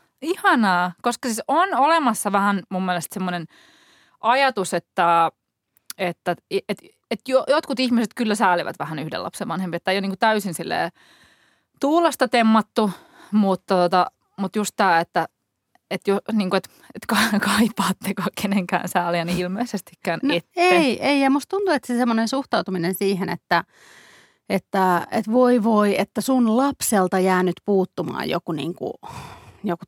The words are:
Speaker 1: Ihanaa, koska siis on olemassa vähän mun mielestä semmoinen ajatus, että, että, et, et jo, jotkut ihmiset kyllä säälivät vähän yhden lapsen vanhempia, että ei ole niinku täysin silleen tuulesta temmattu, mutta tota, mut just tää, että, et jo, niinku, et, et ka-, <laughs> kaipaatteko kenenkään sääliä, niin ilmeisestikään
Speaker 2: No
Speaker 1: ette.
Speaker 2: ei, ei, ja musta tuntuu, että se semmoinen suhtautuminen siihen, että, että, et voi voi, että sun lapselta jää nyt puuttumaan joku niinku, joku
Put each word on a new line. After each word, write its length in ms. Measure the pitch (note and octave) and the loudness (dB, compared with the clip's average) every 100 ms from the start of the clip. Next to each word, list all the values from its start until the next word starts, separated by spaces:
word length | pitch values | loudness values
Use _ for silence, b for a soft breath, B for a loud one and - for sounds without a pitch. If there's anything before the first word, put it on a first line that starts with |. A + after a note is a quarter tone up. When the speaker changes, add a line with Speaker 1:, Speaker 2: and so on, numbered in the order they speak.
| _ _ | _ _
Speaker 1:
Ihanaa, 680 | D4 F#4 G4+ D4 G#3 F3+ F3+ - | -8 -2 0 2 2 2 -2 -4
koska 260 | A#3+ A#3 B3+ | -4 -4 -4
siis 120 | A3 - | -6 -2
on 280 | D4 F#4+ C4+ | 0 0 2
olemassa 560 | C#4 E4 C4+ G#3+ G#3+ | 2 2 2 0 -2
vähän 320 | G3 G3+ G3 - | 0 2 0 -4
mun 140 | F#3 F#3 | -4 -2
mielestä 280 | F3+ - | -4 -6
semmoinen 320 | F#3+ F#3 F3 D#3+ b b b b b b b | -6 -6 -6 -8 b b b b b b b
ajatus, 540 | A3 C4 C#4 B3+ F#3+ | 0 2 2 0 -4
että, 580 | F3 - - E3+ E3+ E3 - _ _ _ _ - - | -4 -4 0 2 4 2 -2 _ _ _ _ -18 -8
että, 380 | F3+ E3 - E3+ _ F#3+ - | -6 -4 -6 -6 _ -6 -4
et, 80 | G3+ - _ _ | -8 -10 _ _
et 80 | - - | -10 0
jo, 160 | C4 - | 0 2
jotkut 320 | D4 - B3+ | 0 0 -2
ihmiset 340 | B3+ A#3 G#3+ - | 0 0 -2 -2
kyllä 200 | A3+ G#3 | -2 0
säälivät 440 | G3+ F3 - - | 2 2 -2 -8
vähän 200 | D3 D#3+ | -8 -8
yhden 240 | - - | -8 -8
lapsen 240 | F2+ - D#3+ | -10 -10 -8
vanhempia, 300 | E3 F#3 E3 | -6 -6 -4
että 140 | - | -2
ei 40 | F#3+ | -2
ole 60 | |
niinku 160 | G3 F#3+ | -4 0
täysin 340 | A3 A3 G3 | 0 2 -2
silleen 380 | E3 D#3+ D#3+ E3+ b b b b b b b b _ | -8 -6 -4 -4 b b b b b b b b _
tuulesta 480 | C#4 D#4+ E4 C4 B3+ | 0 2 2 0 0
temmattu, 640 | B3 A3 A3 - - G#3+ B B B B | 2 4 4 2 0 -2 B B B B
mutta 440 | G#3 G3 F#3 - F#3 | 2 2 0 0 2
tota, 360 | F3 F#3 - - _ - | 4 2 0 -4 _ -8
mut 180 | G3 A3 | -6 -4
just 180 | G#3 - | -4 0
tää, 240 | G3 E3 | 2 2
että, 280 | E3+ F3+ D#3 _ _ _ _ _ _ | 2 -2 -4 _ _ _ _ _ _
et 100 | F#3+ - | -6 -2
jo, 120 | G3 - | -2 -2
niinku, 240 | A3 F#3 F#3+ | -2 0 -2
et, 140 | - B B - | -4 B B -14
et 100 | - | -4
ka-, 320 | G#3 A3 G#3 | 0 2 0
<laughs> 100 | G3+ G#3 | 0 2
kaipaatteko 640 | A3 - F3+ F#3+ - F#3+ F#3 - | 2 0 -2 -4 -6 -6 -6 -4
kenenkään 460 | G3 G3 F3+ F3 F#3 | -2 -2 0 -2 -2
sääliä, 380 | F#3 F3 F3 E3+ | -2 0 -2 -2
niin 120 | F3 | -2
ilmeisestikään 800 | F3+ G3 B3 G3 - - - E3 | -2 -4 -6 -6 -10 -10 -6 -2
Speaker 2:
No 100 | C4+ A3 | 0 -2
Speaker 1:
ette. 160 | - - | -2 0
Speaker 2:
ei, 420 | F4+ F4+ D4 - | 4 4 4 0
ei, 180 | C4 C#4+ | 0 2
ja 80 | C4+ | 2
musta 280 | C#4 - G4 | 0 -2 -2
tuntuu, 160 | G4 | 0
että 140 | D4 - | -2 -2
se 100 | A#3+ | -2
semmoinen 300 | B3 A3+ A3+ | 0 0 0
suhtautuminen 680 | C4+ C4 G#3+ - F#3 E3+ F#3 | -4 -2 -2 -2 -2 -2 -2
siihen, 340 | G3 F#3+ F3+ | -2 0 -2
että, 340 | F3+ - E3+ - b b b b b b b - | -6 0 0 0 b b b b b b b -4
että, 580 | G3 - G3 F#3 F3 - | -4 -2 0 2 2 0
et 200 | - A3 | -4 0
voi 320 | A#3 B3+ B3 | 2 4 4
voi, 320 | G#3+ G#3+ G#3 G3 | 2 2 2 0
että 200 | G#3 - | -2 -4
sun 360 | G3+ C4 A#3 A3+ | 0 2 4 2
lapselta 600 | C#4 C#4 - G#3 F#3 F#3+ | 0 -2 0 0 2 2
jää 240 | F#3 F#3 | 2 2
nyt 120 | F3+ E3+ - | 2 -2 0
puuttumaan 640 | G3 F#3 - E3 B2+ C3 | 0 0 -4 -8 -6 -4
joku 220 | D#3+ - | -4 -4
niinku, 420 | D#3 D3 F3+ - - B B B B B B | -6 -6 -8 -10 -10 B B B B B B
joku 200 | G#3 E3+ | -6 -6